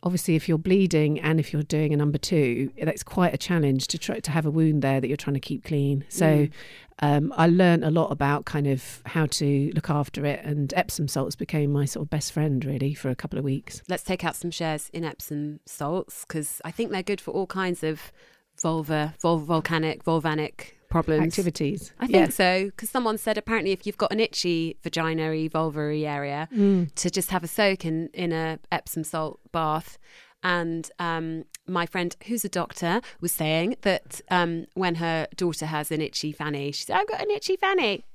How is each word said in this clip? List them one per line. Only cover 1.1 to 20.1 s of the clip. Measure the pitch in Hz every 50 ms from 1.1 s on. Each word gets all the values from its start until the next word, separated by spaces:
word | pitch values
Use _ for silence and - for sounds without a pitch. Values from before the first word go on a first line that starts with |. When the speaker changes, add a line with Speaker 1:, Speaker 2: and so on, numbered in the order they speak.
| 151 -
Speaker 1:
and | - 151 160 160
if | 147 -
you're | - 147
doing | 151 - - 156 156 147
a | 147
number | 143 147 147 147 147
two, | - - 190 160 139 123 120 117 139 135 - -
that's | - 160 - -
quite | - - - - 180 170 -
a | -
challenge | - - 180 165 151 139 135 131 - -
to | - 165
try | - - - -
to | - -
have | 143 165 156
a | 151
wound | 143 160 160 156 151 147
there | 135 135 135 135
that | 131 120
you're | 143
trying | 143 - - 143
to | 135
keep | - - 147 131 -
clean. | - 160 143 139 139 143 139 139 -
So, | - - 175
Speaker 2:
Mm. | 156 156 151 151 156 - - - - - - - - _ -
Speaker 1:
um, | - 147 147 147 147 - -
I | - 160 170
learned | 170 180 185 175 170 170
a | - 156
lot | 156 165 160 -
about | 143 147 143 139 143 147 -
kind | - - 151 143 139
of | 135 131 - - - - -
how | - - 165 156
to | 147 - - 151 143 143 139 139 151 -
look | 156 - -
after | 156 147 143 - - - 143
it, | 143 139 107 -
and | 147 147 147 143 131 -
Epsom | 180 180 - - - 151 139
salts | - 139 135 - -
became | - 170 - - 151 147 143
my | 143 143 143
sort | 143 - - 147
of | 147
best | - 147 - -
friend, | - 160 151 156 139 127 -
really, | 135 143 127 131 139 147
for | - - 135
a | 127
couple | - - 160 - -
of | 139
weeks. | 139 135 135 - - - - - -
Speaker 2:
Let's | 185 - -
take | - 185 185 -
out | 165 -
some | - - 175
shares | 165 - 170 160 156 151 - -
in | - 165 165
Epsom | 156 - _ - - 151 147 147 151 151 151 _
salts, | - - - 147 143 170 185 - - - - -
'cause | _ - 156 151 - - - -
I | -
think | - - 233 -
they're | 208 190
good | 180 - 202 185
for | - -
all | - 185 190
kinds | 180 - 190 190 180 170 -
of | - 156 156 151 - - - _ - _ _ _ _ _ _ -
vulva, | - 165 160 160 156 143 160 151 151 156 156 -
vul-, | - 170 170 160
volcanic, | 151 147 170 160 156 - 170 160 156 160 - - -
vulvanic | -